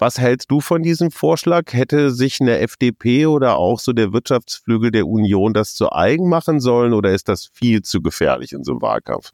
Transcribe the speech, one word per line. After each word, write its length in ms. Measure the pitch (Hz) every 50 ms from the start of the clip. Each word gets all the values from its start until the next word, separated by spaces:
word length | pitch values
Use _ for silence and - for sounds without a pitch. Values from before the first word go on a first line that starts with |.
Was 160 | 127 123 -
hältst 360 | 123 127 120 131 123 - -
du 80 | 135 151
von 240 | - - 175 165 165
diesem 260 | 170 165 - 170 160
Vorschlag? 640 | - - - 156 165 - - 170 170 170 165 -
Hätte 400 | 123 120 131 - 147 147 147 139
sich 280 | 123 123 131 135 - -
eine 200 | 135 120 117 71
F 160 | 110 113 -
D 160 | - 123 120
P 340 | 107 - - 120 123 143 156
oder 300 | 156 151 143 135 120 95
auch 240 | 67 87 92 120 -
so 120 | - 127
der 200 | 120 117 110 95
Wirtschaftsflügel 800 | 107 117 - - 135 120 - - - - - - 117 110 117 117
der 160 | 107 110 87 76
Union 440 | 113 107 107 95 101 95 101 110 107
das 200 | 107 107 - -
zu 160 | - - -
eigen 380 | - 80 87 104 147 165 185 175
machen 320 | 165 165 - 165 156 143
sollen 320 | 123 127 120 120 120 120
oder 180 | 113 104 101 98
ist 180 | 92 95 - -
das 220 | 98 - - -
viel 300 | _ - 123 120 110 104
zu 180 | - - - 90
gefährlich 520 | 73 82 - - 82 69 65 62 64 -
in 100 | 71 69
so 120 | 65 69 64
einem 60 | 60
Wahlkampf? 520 | - 107 110 - - - 50 - - -